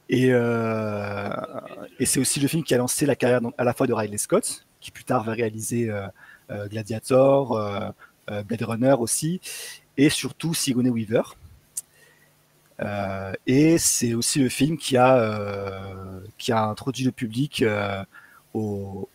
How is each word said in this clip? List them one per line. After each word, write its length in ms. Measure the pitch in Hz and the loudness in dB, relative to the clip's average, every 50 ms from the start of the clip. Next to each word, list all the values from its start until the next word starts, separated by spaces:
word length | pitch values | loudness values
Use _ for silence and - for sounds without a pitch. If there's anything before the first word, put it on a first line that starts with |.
| _ - | _ -2
Et, 160 | 139 123 127 127 127 | 0 2 4 4 4
euh, 960 | 120 120 120 117 117 113 113 110 110 107 107 104 104 104 101 101 101 101 - - - - - - - - - - - - - - - | 4 4 2 2 0 0 0 -2 -2 -2 -4 -4 -4 -6 -6 -6 -6 -6 -6 -6 -6 -8 -8 -10 -12 -14 -14 -14 -16 -16 -12 -6 -4
et 60 | 123 | -2
c'est 160 | - - 135 | 0 0 0
aussi 200 | 127 - - 147 | 0 0 0 0
le 60 | 139 | 0
film 160 | 135 - 165 151 | 0 0 -2 0
qui 120 | - - | 0 2
a 20 | |
lancé 300 | 123 123 123 - - 151 | 2 2 0 -2 0 0
la 100 | 139 123 | 0 2
carrière 240 | - 131 120 123 123 | 2 2 2 2 2
donc, 140 | 117 117 - | 2 -2 -4
à 80 | - 123 | -2 0
la 80 | 120 117 | 0 0
fois 140 | - 135 | 2 0
de 80 | - 117 | 0 0
Ridley 240 | 110 107 104 104 101 | 0 -2 -2 -4 -6
Scott, 480 | - - 170 214 - - - - - _ _ _ | -2 0 0 0 0 0 -6 -10 -14 _ _ _
qui 100 | - - | -20 -20
plus 140 | - - - | -20 -12 -4
tard 200 | - 127 123 107 | -2 -2 0 0
va 80 | 113 110 | -2 -2
réaliser, 560 | 113 117 110 107 110 104 - 120 120 117 110 | -2 -2 -2 -2 -6 -6 -4 -2 -2 -2 -2
euh, 180 | 104 101 98 92 - _ - - - - _ - | -2 -4 -6 -8 -12 _ -20 -20 -20 -20 _ -12
euh, 180 | 104 104 104 101 | -10 -10 -8 -8
Gladiator, 880 | 104 110 104 - 113 110 - - 131 127 135 139 139 139 139 113 120 | -8 -8 -6 -6 -6 -6 0 4 6 6 8 8 6 4 4 2 0
euh, 320 | 110 104 104 101 101 101 98 - _ - - _ _ _ - | -2 -2 -2 -4 -4 -6 -6 -8 _ -18 -20 _ _ _ -8
euh, 120 | 104 104 104 | -8 -6 -6
Blade 220 | 104 117 117 120 | -4 -4 -4 -4
Runner 320 | 117 113 110 123 135 139 123 | -4 -2 2 4 4 4 4
aussi, 420 | 117 110 - - 156 160 180 185 - - - - - - - - _ _ _ | 2 0 -2 -2 -2 -2 -4 -4 -8 -10 -14 -12 -12 -14 -16 -18 _ _ _
et 140 | - 139 156 | 4 4 4
surtout 420 | - - - 120 - - - 160 165 | 4 2 -2 -6 -6 -6 -4 -4 -2
Sigourney 380 | - - 143 123 123 120 127 | -2 -2 0 0 2 2 2
Weaver. 320 | 117 113 110 98 113 147 - - - - - - - - _ _ _ - - _ _ _ _ _ _ _ _ _ _ _ _ _ _ _ _ _ _ - | 2 0 0 0 0 0 0 -2 -6 -20 -20 -20 -20 -20 _ _ _ -12 -12 _ _ _ _ _ _ _ _ _ _ _ _ _ _ _ _ _ _ -8
Euh, 520 | 107 101 101 101 98 95 98 98 98 95 95 - - | -6 -6 -4 -4 -4 -6 -6 -6 -8 -8 -10 -6 -2
et 320 | - 127 139 151 160 165 165 | 2 4 6 6 6 6 4
c'est 340 | - - - - 127 120 113 | 2 0 0 0 0 0 0
aussi 280 | 113 120 - - 151 | 0 0 0 2 2
le 100 | 131 120 | 2 2
film 260 | - - 131 156 165 | 2 2 0 0 0
qui 220 | - - - 131 123 | -2 -2 2 4 6
a, 180 | 127 131 131 | 8 8 8
euh, 1040 | 127 113 110 107 104 101 101 101 101 98 98 95 95 98 98 92 95 95 95 95 92 95 104 - | 6 4 2 0 -2 -4 -4 -6 -6 -6 -6 -8 -8 -10 -12 -12 -12 -12 -14 -14 -14 -14 -16 -16
qui 160 | - - - 117 | -8 -4 0 0
a 100 | 110 107 | 2 2
introduit 420 | 107 107 - - 139 131 - 131 | 0 -2 -4 -6 -6 -4 -2 -2
le 60 | 127 - | -2 -2
public, 500 | - 127 110 110 123 143 147 - - 127 | -2 -4 -4 -2 -2 -2 -2 0 2 2
euh, 420 | 110 104 104 101 101 98 98 98 - - - - - - - _ _ - | 2 2 2 -2 -2 -4 -6 -8 -10 -14 -20 -20 -20 -20 -20 _ _ -6
au, 540 | 113 107 104 101 101 98 98 98 95 98 - | -4 -4 -4 -4 -4 -6 -8 -8 -10 -12 -4